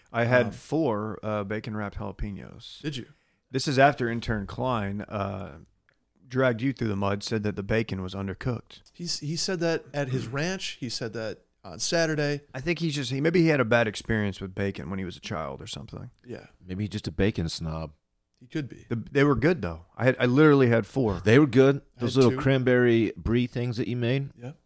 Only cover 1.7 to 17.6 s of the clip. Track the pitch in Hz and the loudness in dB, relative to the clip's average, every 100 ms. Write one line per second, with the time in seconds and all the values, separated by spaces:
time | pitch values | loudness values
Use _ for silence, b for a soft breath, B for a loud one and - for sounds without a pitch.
1.7 | 107 101 - 101 98 107 95 62 - - | -6 -6 -8 -10 -8 -8 -8 -14 -18 -20
2.7 | - 147 135 - _ _ _ _ 131 156 | -12 -10 -10 -12 _ _ _ _ -4 0
3.7 | 131 139 - 117 117 113 110 98 - 127 | 6 6 4 -2 -2 -4 -4 -6 -6 -2
4.7 | 117 101 101 - 104 98 98 87 69 - | -2 -2 -6 -8 -6 -6 -6 -10 -14 -20
5.7 | _ _ _ _ _ 127 127 131 113 135 | _ _ _ _ _ -6 0 2 2 -2
6.7 | 131 113 98 98 101 - 113 104 101 98 | -2 -4 -2 -2 -2 -2 -2 -2 -4 -2
7.7 | 110 110 95 92 95 98 92 131 113 - | -2 -2 -6 -6 -8 -8 -6 -6 -6 -10
8.7 | - - - 175 - 147 165 - 180 165 | -20 -20 -12 -8 -6 -6 -4 -4 -2 0
9.7 | 160 - 147 135 131 113 135 165 190 - | -2 -4 -6 -4 -4 -4 -4 -4 -6 -8
10.7 | - 123 - 117 113 110 - _ _ 98 | -8 -8 -6 -6 -6 -8 -10 _ _ -16
11.7 | 85 - 170 160 156 147 143 - 131 143 | -6 -2 0 0 0 0 -2 -6 -6 -4
12.7 | 160 165 143 120 135 156 175 160 147 113 | -2 -2 -2 -4 -2 2 4 4 4 4
13.7 | 117 110 - - 110 101 95 98 95 98 | 4 2 -2 -2 0 0 -2 -8 -4 -4
14.7 | 98 71 95 92 - - 82 73 69 - | -4 -8 -6 -8 -10 -8 -6 -6 -8 -12
15.7 | 71 - 110 113 - 123 113 - _ 87 | -12 -12 -14 -16 -18 -16 -16 -16 _ -10
16.7 | 92 104 107 - 85 98 110 82 - | -6 -4 -4 -6 0 0 0 -4 -4